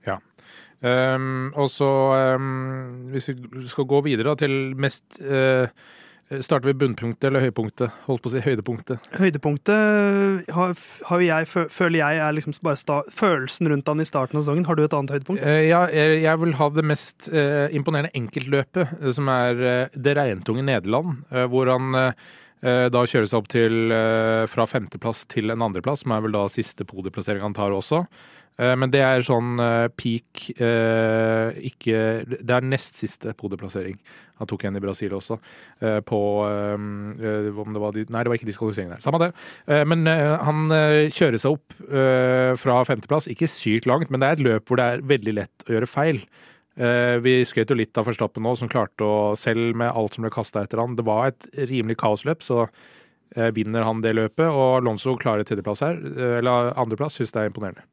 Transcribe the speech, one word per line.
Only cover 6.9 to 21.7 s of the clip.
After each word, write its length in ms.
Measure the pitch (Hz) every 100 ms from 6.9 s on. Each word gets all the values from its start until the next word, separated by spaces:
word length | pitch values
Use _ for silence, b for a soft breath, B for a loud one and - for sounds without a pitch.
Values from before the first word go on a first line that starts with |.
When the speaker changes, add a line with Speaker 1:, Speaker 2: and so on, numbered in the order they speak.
| 113 117 113 135
Speaker 1:
eller 140 | 135 131
høypunktet? 460 | 113 110 - 123 - -
Holdt 160 | 127
på 60 | 127
å 40 |
si 80 | 127
høydepunktet. 580 | 117 120 104 113 - 123 -
Speaker 2:
Høydepunktet 1400 | - 185 147 151 147 - 214 214 208 202 196 196 190 175
har, 240 | 170 180 175 - - -
har 160 | 175
jo 60 | 180
jeg 200 | 160 160
fø-, 220 | 185 165
føler 320 | - 180 165
jeg 180 | 147 160
er 160 | 151 151
liksom 200 | 151 143
bare 180 | 165 139
sta-, 240 | - 143 139
følelsen 580 | - 208 160 131 - 165
rundt 160 | 143 139
han 160 | 151
i 40 | 160
starten 320 | 147 131 151
av 40 |
sesongen. 220 | 147 147 170
Har 80 | 160
du 80 |
et 120 | 151 151
annet 180 | 139 143
høydepunkt? 280 | 139 196 139
Speaker 1:
Eh, 240 | 151 156
ja, 160 | 170 180
jeg, 340 | 156 151 160
jeg 180 | 160 160
vil 120 | 170 139
ha 100 | 147
det 160 | 147 156
mest, 440 | 147 - - -
eh, 360 | 160 143 147 143
imponerende 400 | 151 143 156 156 139
enkeltløpet, 800 | 113 - 131 139 135 - 160 165
eh, 120 | 143
som 200 | 123 139
er, 320 | 127 123 120
eh, 240 | 127 123 131 -
det 220 | 131 143
regntunge 480 | 139 95 90 117 139
Nederland, 560 | 123 90 117 175 135 143
eh, 160 | 127 127
hvor 240 | 127 127